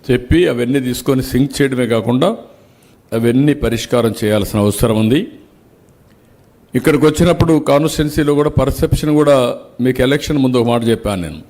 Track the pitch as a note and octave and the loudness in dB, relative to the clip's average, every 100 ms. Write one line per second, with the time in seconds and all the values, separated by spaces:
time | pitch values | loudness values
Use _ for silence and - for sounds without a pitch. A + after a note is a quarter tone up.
0 | - B2 B2 D#3+ F3 A#2+ A#2+ C#3 B2 B2 | 0 -2 2 2 2 0 -2 -2 -2 -4
1 | - C3 B2 B2+ C#3 - C#3 B2+ A#2+ A2+ | -2 -2 0 0 0 0 -2 0 -2 -2
2 | A2 B2+ F3 A3+ - - _ _ _ _ | 0 0 0 -2 -12 -20 _ _ _ _
3 | _ A2+ A#2 B2+ D3 C#3+ A#2 A2+ - B2 | _ -2 0 2 2 0 -2 -4 -2 0
4 | A2+ G2+ G#2+ G#2+ G2 G#2+ G#2 G2+ A2+ A2 | 0 -2 -2 -2 -2 0 0 0 0 0
5 | A2 C#3 A3+ - - _ _ _ _ _ | 2 0 -2 -14 -20 _ _ _ _ _
6 | _ _ _ _ _ _ _ B2+ D3+ D3 | _ _ _ _ _ _ _ -2 0 2
7 | D3+ D3+ E3+ F3 E3 D#3+ D#3 C#3+ D#3 - | 2 2 0 2 2 2 2 0 0 -2
8 | D3+ D3+ D3 D3 D3 - C3+ - D#3+ - | -4 0 0 0 0 0 -2 -2 -2 0
9 | D3+ D3+ D3 C3+ A#2+ - - - B2 B2+ | 0 2 4 4 2 -4 -12 -4 -2 0
10 | B2+ D3 - D3 C3 B2+ A#2 A#2 A2+ A2+ | 0 0 -2 -2 0 2 2 0 0 -2
11 | G#2 G2 D#2+ D#2 | -2 -6 -8 -12